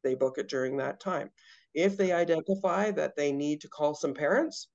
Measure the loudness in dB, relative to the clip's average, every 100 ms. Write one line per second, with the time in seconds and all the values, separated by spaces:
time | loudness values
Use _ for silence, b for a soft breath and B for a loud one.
0 | -2 2 0 0 -4 -2 -2 -2 -4 -4
1 | -4 -4 -6 _ B B B 2 2 2
2 | 2 2 4 2 2 0 2 2 0 0
3 | -2 0 0 0 0 -2 -6 -2 -2 0
4 | -4 0 2 2 0 -6 -16